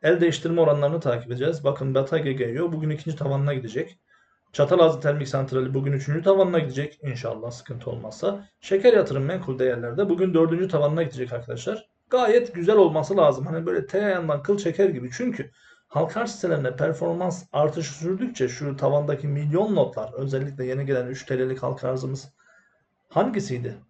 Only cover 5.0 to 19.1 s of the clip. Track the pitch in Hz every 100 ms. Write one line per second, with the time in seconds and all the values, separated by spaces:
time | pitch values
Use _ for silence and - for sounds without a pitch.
5 | 151 147 139 139 135 131 131 135 139 139
6 | 139 151 170 196 185 175 147 127 151 -
7 | 143 120 113 110 117 - - 120 - 117
8 | 110 - 190 202 - _ - 196 247 214
9 | 151 135 135 185 185 127 127 120 120 127
10 | 196 170 185 165 160 165 180 160 147 160
11 | 160 131 120 120 120 120 - 214 - _
12 | _ 254 240 240 - 170 170 214 175 156
13 | 139 196 156 131 151 160 165 175 - 190
14 | 208 185 160 143 139 202 196 160 196 147
15 | 123 - 247 - - _ _ _ _ 147
16 | 160 - 233 - 185 156 131 127 156 160
17 | 170 170 180 - - 143 151 175 151 -
18 | 165 190 247 - 123 - 147 139 143 143
19 | 147